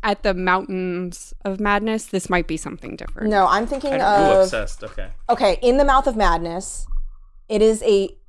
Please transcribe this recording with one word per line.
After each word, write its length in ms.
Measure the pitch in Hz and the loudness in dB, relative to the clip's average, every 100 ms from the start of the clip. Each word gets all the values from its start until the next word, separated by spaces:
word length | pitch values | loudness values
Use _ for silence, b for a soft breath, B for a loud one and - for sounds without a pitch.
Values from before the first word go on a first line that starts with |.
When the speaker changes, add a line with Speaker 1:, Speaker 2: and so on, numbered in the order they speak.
Speaker 1:
at 180 | 220 202 | -2 -2
the 120 | 214 | -2
Mountains 960 | 185 185 185 196 185 185 175 180 - - - 202 | -2 0 0 -2 -4 -4 -4 -8 -10 -16 -10 -8
of 120 | 190 | -4
Madness, 460 | 208 202 220 220 - | 0 0 0 -4 -4
this 220 | 196 - | -6 -2
might 180 | 180 170 | -2 -2
be 100 | 156 | -6
something 360 | - - - | -8 -12 -14
different. 360 | - - - 214 | -12 -10 -6 0
Speaker 2:
No, 160 | 208 185 | 2 4
I'm 200 | 196 233 | 2 0
thinking 280 | 277 277 | -4 -4
Speaker 1:
I 40 | 269 | 0
don't 220 | 202 202 | 2 4
know. 60 | 196 | 6
Speaker 3:
Ooh, 40 | 190 | 6
Speaker 2:
of 60 | |
Speaker 3:
obsessed. 400 | 190 113 101 - | 4 0 -4 -8
Okay. 240 | 110 - 95 - - | -12 -10 -10 -10 -2
Speaker 2:
Okay, 280 | 226 302 262 | 2 2 2
in 160 | 247 262 | 2 4
the 60 | |
Mouth 220 | 285 262 269 | 4 4 2
of 80 | |
Madness, 720 | 220 202 165 170 170 190 - - - - - - - - | 2 2 2 -2 -8 -8 -10 -4 -2 -4 -10 -20 -20 -4
it 140 | 214 | 4
is 200 | 220 220 | 4 4
a 280 | 226 202 196 - | 2 2 2 -8